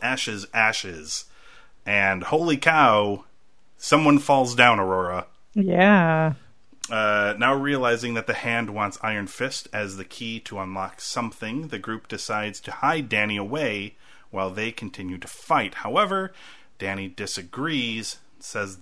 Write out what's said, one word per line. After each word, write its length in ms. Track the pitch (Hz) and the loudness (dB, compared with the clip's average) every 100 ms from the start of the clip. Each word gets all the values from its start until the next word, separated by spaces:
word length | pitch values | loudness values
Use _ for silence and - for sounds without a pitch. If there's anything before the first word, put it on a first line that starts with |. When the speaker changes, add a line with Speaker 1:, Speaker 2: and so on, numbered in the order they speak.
Speaker 1:
Ashes, 460 | 120 131 - 104 98 | -4 -2 -4 -6 -6
Ashes. 720 | 117 113 107 98 80 76 - - - - - - - | 2 2 2 -6 -12 -10 -10 -10 -20 -20 -20 -20 -14
And 380 | - 101 98 95 | 0 2 4 2
holy 340 | 87 156 170 139 | 0 0 2 2
cow, 680 | 165 156 135 107 104 101 - - - - - - | 4 6 8 6 4 -2 -8 -20 -20 -20 -20 -14
someone 420 | - 147 151 143 | 2 4 6 4
falls 360 | 143 139 127 | 6 4 4
down, 260 | 120 123 107 | 6 6 6
Aurora. 460 | 95 92 90 90 - - - | 4 2 0 -2 -6 -16 -6
Speaker 2:
Yeah. 800 | 208 190 175 196 202 165 160 160 139 - - - - - | -2 2 6 8 8 6 4 2 -2 -10 -20 -20 -16 -6
Speaker 1:
Uh, 440 | 110 107 104 104 104 | 0 2 2 0 2
now 140 | 123 | 2
realizing 600 | 139 139 139 123 117 120 | 2 0 0 2 0 -2
that 120 | 117 110 | -4 -4
the 60 | |
Hand 380 | 107 120 117 110 | -4 -2 -2 -4
wants 280 | 107 104 - | -4 -4 -4
Iron 240 | 110 104 98 | -4 -4 -6
Fist 420 | - 131 - - | -6 -6 -6 -8
as 280 | 107 101 95 | -8 -6 -8
the 60 | 92 | -14
key 340 | - 113 113 | -12 -10 -10
to 180 | - 101 | -10 -10
unlock 400 | 95 95 95 - | -8 -8 -10 -10
something, 640 | - - 113 - 110 127 160 | -8 -6 -6 -8 -8 -8 -8
the 100 | 110 | -10
group 300 | 104 110 - | -8 -10 -10
decides 500 | 110 - 107 107 104 | -12 -6 -4 -4 -8
to 100 | - | -14
hide 380 | - 139 160 120 | -2 0 0 0
Danny 260 | 107 107 104 | 0 0 -2
away 600 | 101 147 139 104 104 - - - - | -4 -4 -2 -4 -8 -14 -20 -20 -12
while 180 | 98 95 | -6 -4
they 240 | 95 113 | -4 -6
continue 460 | - 104 - 92 92 | -8 -12 -10 -10 -10
to 100 | - | -12
fight. 460 | - - 151 101 | -16 -2 0 0
However, 580 | - 107 160 202 190 190 - - - - - | -6 -2 0 0 0 -4 -10 -20 -20 -20 -10
Danny 300 | 95 98 95 | -6 -6 -8
disagrees, 1080 | 90 101 - 85 - 160 147 117 113 104 - - - | -8 -8 -8 -10 -8 -4 -2 -2 -4 -8 -12 -18 -20
says 360 | - 110 98 92 | -10 -6 -6 -8